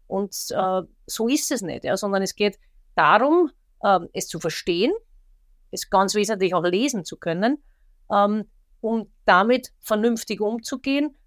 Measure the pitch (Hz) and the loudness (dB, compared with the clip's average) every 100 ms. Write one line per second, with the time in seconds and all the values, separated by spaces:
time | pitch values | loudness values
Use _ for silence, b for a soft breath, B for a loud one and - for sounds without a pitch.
0 | - 190 202 - - 151 190 185 165 _ | -8 -6 -4 -8 -6 -2 0 -2 -4 _
1 | - - 226 302 - 247 190 - - 220 | -12 -4 0 0 -2 -4 -6 -8 -4 -2
2 | 202 196 190 - 208 - _ _ _ - | -2 -2 -2 -2 -2 -2 _ _ _ 2
3 | 151 202 277 339 320 _ _ - 202 185 | 6 6 6 4 2 _ _ -4 2 2
4 | 165 - - 165 165 - - 175 240 440 | 0 -10 -8 -6 -6 -6 -4 0 0 -2
5 | _ - _ _ _ _ - - - 190 | _ -20 _ _ _ _ -14 -12 0 2
6 | 196 208 202 202 185 175 180 180 277 226 | 2 0 -2 0 0 2 2 0 0 -4
7 | - - 175 170 220 294 _ _ _ _ | -8 -8 -6 0 0 -2 _ _ _ _
8 | - 202 202 214 208 _ _ - 220 226 | -2 2 2 0 -6 _ _ -8 -4 -4
9 | 202 _ - 185 220 247 - _ - 214 | -6 _ 4 4 6 2 -2 _ -4 0
10 | 233 226 - 202 208 226 - 262 277 277 | 0 0 -4 -4 -4 -4 -8 -6 -2 -2
11 | 294 _ | -2 _